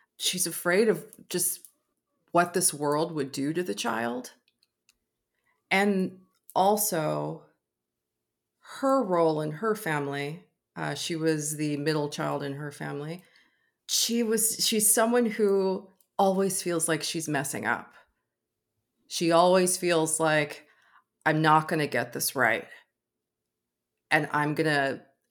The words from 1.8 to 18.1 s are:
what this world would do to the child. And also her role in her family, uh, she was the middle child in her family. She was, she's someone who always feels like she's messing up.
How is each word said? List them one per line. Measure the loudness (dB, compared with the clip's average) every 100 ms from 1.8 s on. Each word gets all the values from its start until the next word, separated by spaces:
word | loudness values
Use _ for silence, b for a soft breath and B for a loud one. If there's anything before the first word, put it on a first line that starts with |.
| _ _ _ _ _
what | 0 2 2
this | -2
world | 0 0 0 0
would | -2 -6
do | -4 -2
to | -2
the | -4 -4
child. | -4 -2 -2 -4 -8 -18 _ _ _ _ _ _ _ _ _ _ _ _ -2
And | 2 2 2 -2 -6 _ _ _ 2
also | 4 2 0 -2 -2 -2 -4 -8 -14 _ _ _ _ _ _ _ _ _ _ _ -20 -4
her | 2 2
role | 2 4 4 2
in | -2
her | -4 -2 -2
family, | -2 -2 -2 -4 -6 -8 -14 _ _ -8
uh, | -6 -6
she | -6 -2
was | 0 0 -2 -4
the | -4 -2
middle | -2 -2 -2
child | -4 -4 -4
in | -6
her | -8 -10
family. | -10 -10 -8 -10 -12 b b b b b b -4
She | -2 0 0
was, | 0 0 0 -2 0
she's | 2 2
someone | 4 2 2 0
who | 0 2 2 0 -2 -8 _ _ 0
always | 2 2 0 -2
feels | -2 -2 0
like | -2
she's | -2 -6 -4
messing | -4 -4 -4 -4
up. | -4 -6 -20 _